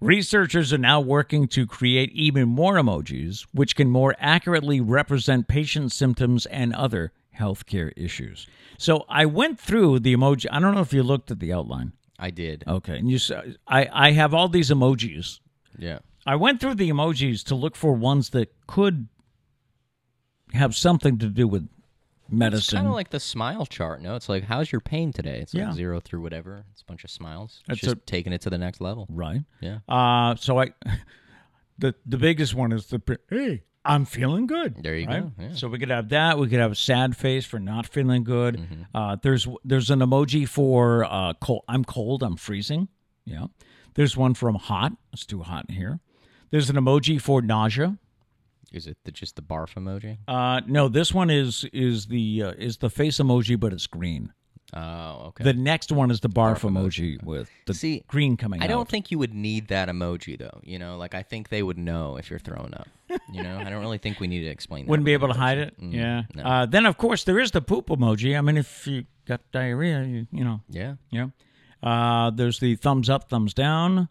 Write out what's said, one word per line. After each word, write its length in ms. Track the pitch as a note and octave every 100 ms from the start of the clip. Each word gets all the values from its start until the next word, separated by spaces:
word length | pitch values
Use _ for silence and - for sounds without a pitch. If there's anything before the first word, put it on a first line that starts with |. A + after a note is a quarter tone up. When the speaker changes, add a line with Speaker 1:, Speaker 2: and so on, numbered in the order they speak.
Speaker 1:
Researchers 720 | A2 G3 F#3+ G#3+ F3 E3+ C#3+
are 40 | C#3+
now 200 | B2 D3
working 480 | C3 C#3+ D3 D3 C#3
to 180 | - A#2+
create 440 | - B2 B2+ C3+
even 380 | - D3+ C#3 A#2+
more 260 | B2 F3+ G3
emojis, 720 | B2+ F2 C#2+ C2 D#2+ G2+ -
which 220 | C#3 C#3 -
can 140 | C#3
more 260 | B2+ C3+ -
accurately 600 | C#3+ E3 F3 E3+ C#3+ C#3
represent 680 | A2+ C3 D3 C#3 A#2 C3 A2+
patient 440 | C#3+ D3+ D3+ C3+
symptoms 540 | - C3+ A#2+ B2 B2 -
and 260 | - A#2+
other 400 | A#2 C3+ E2+ E2 _ _ -
healthcare 540 | G#2 F#2+ - G2 E2 -
issues. 520 | F2 - B1 - - _ - -
So 260 | - D#3 -
I 200 | C3+ D#3
went 320 | D3+ C#4+ B3+
through 400 | - A3 F#3 C3
the 160 | B2 B2
emoji. 320 | C3+ C#3+ -
I 80 | C#3+
don't 140 | F#3
know 80 | G3+
if 100 | D#3+
you 120 | C#3
looked 260 | B2 C#3 -
at 80 | G2
the 140 | E2
outline. 400 | F2 B1 C2 B1+ - _ -
Speaker 2:
I 140 | F2+
did. 320 | E2+ E2 D2+ -
Speaker 1:
Okay. 300 | F#2 F2+ C#2+
And 120 | A#2
you 60 | B2+
s-, 140 | - - - - -
I, 200 | C3 C#3
I 180 | - C#3+
have 220 | D3 D3+
all 160 | D#3 F3+
these 220 | F3 C#3+
emojis. 680 | C#3+ B2+ C3 A2+ D2+ - - _ _ _ -
Speaker 2:
Yeah. 220 | E2+ D2+ _ _ -
Speaker 1:
I 100 | C#3+
went 240 | G#3+ B3+
through 140 | C4 A3+
the 140 | F3+
emojis 540 | D3 D#3 D3 C#3 A2 -
to 100 | C3+
look 200 | D#3 -
for 180 | D#3+
ones 380 | B2 A#2+ C#3 B2
that 200 | C3 A2 _ -
could 400 | - G3+ D#3+ A2 _ _ _ _ _ _ _ _ _ _ _ _ _ _
have 220 | A#2 C3+ A2
something 420 | F3 F3 D3 A#2
to 80 | A2
do 200 | G#2 A#2
with 200 | G2 D#2+ _ _ _ _ _ -
medicine. 300 | A2 A2+ G#2 - G#2
Speaker 2:
It's 40 |
kinda 100 | G2
like 180 | D3+ -
the 100 | D3
smile 460 | - A#2 A2+ G3+ -
chart, 360 | - E2 D2
no? 140 | E2+ A#2
It's 140 | -
like, 140 | G2
"How's 280 | G2 A#2 D#3+
your 100 | A#2+
pain 300 | - D3+ E3
today?" 260 | - D2+ B1
It's 140 | -
like 80 | E3+
Speaker 1:
Yeah. 100 | G#3+
Speaker 2:
zero 260 | D#3 F2+ F2
through 220 | - E2+
whatever. 440 | E2 E2 E2+ G2+ G2+
It's 100 | G#2
a 40 | -
bunch 180 | F2
of 60 | -
smiles. 480 | - D#2+ D#2+ A2 -
It's 80 | -
Speaker 1:
That's 140 | A#2
Speaker 2:
just 120 | -
Speaker 1:
a 60 | A#2
Speaker 2:
taking 340 | - F2+ F2
it 80 | F2+
to 80 | -
the 80 | F2
next 240 | F2+ -
level. 260 | F#2 A2+ G2+
Speaker 1:
Right. 320 | D#2+ E2 G#2 D3 -
Speaker 2:
Yeah. 200 | E2+ G#2+ -
Speaker 1:
Uh, 480 | B2 B2 A#2+ A#2+ A#2
so 240 | - B2+
I, 140 | C3 - - - - _ _
<laughs> 520 | - _ _ _ -
the, 180 | C3+ - -
the 120 | B2+
biggest 360 | D#3 D#3+ C#3
one 180 | A2+ B2
is 160 | A2+ -
the, 120 | B2
p-, 160 | - B2 -
"Hey, 340 | A3 C#4 B2 - _ C#3+
I'm 200 | D3 C3+
feeling 400 | B2 C3 E3+ B3
good." 360 | D#4+ C#4 A2+
Speaker 2:
There 120 | D#2+ D#2+
you 120 | F2
Speaker 1:
Right? 140 | D3 F3 A2
Speaker 2:
go. 60 |
Yeah. 100 | F#2+
Speaker 1:
So 140 | D#3+ B2
we 100 | A#2
could 100 | B2+
have 200 | B2 G#2+
that. 280 | D3 E3 D3+
We 100 | C3
could 100 | A#2+
have 120 | A2+
a 20 | G#2
sad 400 | - B2+ C3 A#2+
face 300 | C3+ C3 B2
for 140 | A2+
not 280 | G2 A2 A2+
feeling 360 | D3 C3 B2
good. 340 | A#2 B2 A#2+ A2
Speaker 2:
Mm-hmm. 240 | E2+ D#2 F2+
Speaker 1:
Uh, 220 | A2+ G#2 G2+
there's, 260 | C3+ C3 B2 B2
there's 260 | C3 C3 A#2
an 100 | C#3
emoji 480 | B2+ C3+ C#3+ D3 C3+
for, 580 | - C#3 B2 A#2+ A#2 A2+
uh, 280 | F#2+ F#2 E2
col-, 280 | - A2+ -
"I'm 180 | B2 B2+
cold, 380 | - A2 C3
I'm 120 | B2 E2+
freezing." 540 | - G2+ G2+ D3+ F#3+ _ _ _ -
Yeah. 220 | D2+ G2 _ _ _ _
There's 220 | - C#3+ -
one 160 | B2+
for 160 | B2 A#2+
"I'm 60 | G#2
hot, 380 | - G2 B2+ A#3 _
it's 120 | - -
too 180 | G2
hot 280 | E2+ F2 -
here." 280 | F#2+ F#2 D#3+ _ _ _ _ -
There's 200 | D3+ C3+
an 60 | C#3
emoji 440 | C3 C#3+ C3 D3+
for 200 | - C3+
nausea. 560 | A2+ A2 A2 A2+ E3 G3+ _ _ _ _ _ _ _
Speaker 2:
Is 140 | - D#2+
it 100 | D2+
the, 80 | -
just 240 | D2 - -
the 60 |
barf 320 | D2+ D#2+ D#2+ -
emoji? 420 | F#2+ G2 G#2+ G#2+ G#2
Speaker 1:
Uh, 320 | B2+ B2 B2+ -
no, 220 | D3 C#3
this 260 | B2 E3+
one 160 | F#3 F3
is, 360 | D3 C3 - C#3
is 340 | - B2+ A#2 G2+
the, 360 | A#2+ A2 G#2+
uh, 80 | G2+ F2
is 200 | A#2 A2
the 120 | A2+
face 280 | - D3+ C#3
emoji, 400 | C#3 B2 A#2 A#2+
but 140 | A2
it's 120 | F2+ -
green. 440 | E2+ F2 D2+ A1 _ _ - _
Speaker 2:
Oh, 540 | - E2 E2+ E2 C#2 C#2
okay. 160 | -
Speaker 1:
The 100 | B2+
next 380 | B2+ C3+ D#3+ -
one 180 | D3 B2+
is 100 | A#2
the 80 | A2+
barf 300 | G2 A2+ A2
Speaker 2:
Barf 100 | G#2+
Speaker 1:
emoji 460 | F#2 F#2+ E2+ E2+ C#2
Speaker 2:
emoji. 40 |
Speaker 1:
with 260 | - D#2 A1+ _ -
the 80 |
Speaker 2:
See, 300 | F2+ D#3+ D#3 -
Speaker 1:
green 300 | C#3 C#3+ A#2
coming 240 | A2+ F#2
Speaker 2:
I 60 | -
don't 140 | A#3
Speaker 1:
out. 60 | A3+
Speaker 2:
think 220 | A3 F#3+
you 80 | D#3+
would 140 | B2
need 340 | G#2+ G#2+ A2 G#2+
that 220 | G2 F2+
emoji, 480 | F2+ F2 F2 - C2+
though. 220 | A1+ -
You 160 | - F2+
know, 180 | F2 F2
like, 160 | F2
I 80 | F#2
think 260 | G2 A2+ G#2+
they 120 | G#2+
would 140 | G2 F2
know 380 | F2 E2 D2+ C2+
if 140 | -
you're 100 | E2+
throwing 340 | - - -
up. 140 | - - _ - F4+ -
You 140 | F#2
know, 140 | F2+ F#2
I 120 | G2
don't 120 | G#2
really 160 | G#2+ G#2+
think 240 | A2 G2
we 60 | F2+
need 140 | F2+
to 60 | D#2+
explain 360 | D2 - D2 C2+
that 40 |
Speaker 1:
Wouldn't 160 | D3+ D3
be 80 | D3
Speaker 2:
with 60 |
Speaker 1:
able 100 | C3+
to 60 | A#2+
hide 180 | B2+ C#3
Speaker 2:
emoji. 100 | D3
Speaker 1:
it? 140 | -
Speaker 2:
Mm, 120 | F2+
Speaker 1:
Yeah. 300 | A#2 A#2 A#2+ A2+ -
Speaker 2:
no. 80 |
Speaker 1:
Uh, 220 | F#2+ B2+ B2
then, 200 | F#3 A3+
of 120 | E3
course, 280 | A#3 A3+ -
there 140 | F#3+
is 120 | B3
the 100 | F3
poop 260 | C3+ G#3 -
emoji. 500 | D3+ A#2+ G#2+ B2+ C#3+
I 40 |
mean, 140 | C#3+ D3+
if 320 | C#3 - -
you 180 | C3+ A#2+ _ -
got 160 | B2 _
diarrhea, 520 | C3 B2+ A#2+ E3+ D3 C3
you, 220 | A#2+ A2+
you 140 | - A#2+
know. 160 | A2 -
Speaker 2:
Yeah. 260 | F2 A2+ C#3 -
Speaker 1:
Yeah. 180 | A#2 B2+ - _ _ _ -
Uh, 460 | A#2+ A#2 A#2+ A#2 A#2
there's 300 | A2+ A#2+ A#2+
the 160 | B2 A2+
thumbs 320 | C#3+ C3+ A#2+
up, 180 | C#3 -
thumbs 240 | A#2+ G#2+
down. 540 | - C#3+ D#3+ E3+ F#3 F3